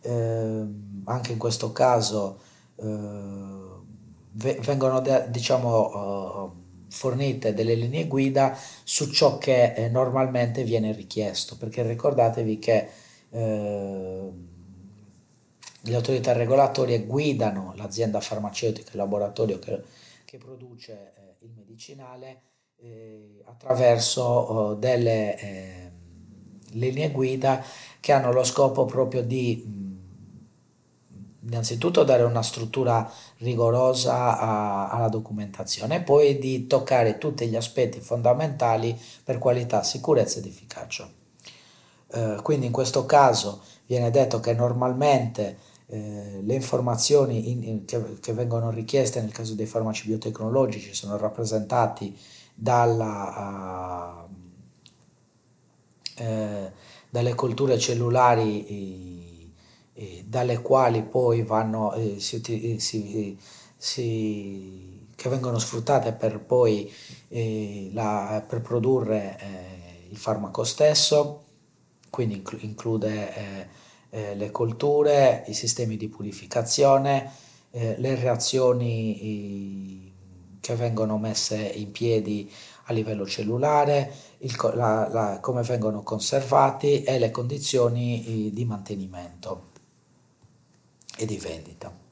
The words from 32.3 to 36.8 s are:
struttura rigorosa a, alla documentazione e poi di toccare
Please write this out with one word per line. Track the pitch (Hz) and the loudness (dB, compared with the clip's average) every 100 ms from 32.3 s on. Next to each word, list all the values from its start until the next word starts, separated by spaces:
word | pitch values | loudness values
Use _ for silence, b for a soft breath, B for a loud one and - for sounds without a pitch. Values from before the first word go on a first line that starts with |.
| 117 | 2
struttura | 110 - 113 135 120 113 113 B B B | -2 -4 -6 -2 2 2 0 B B B
rigorosa | 117 117 117 123 127 127 127 123 123 - | -4 2 4 4 4 4 2 2 2 2
a, | 110 107 104 98 95 | 2 0 0 -2 -2
alla | 113 113 | 0 0
documentazione | 110 110 104 104 - 92 - - 165 | 0 -6 -8 -8 -8 -6 -4 -2 -2
e | |
poi | 175 143 143 135 | 6 8 8 4
di | 131 127 123 | 0 -2 2
toccare | 135 | 2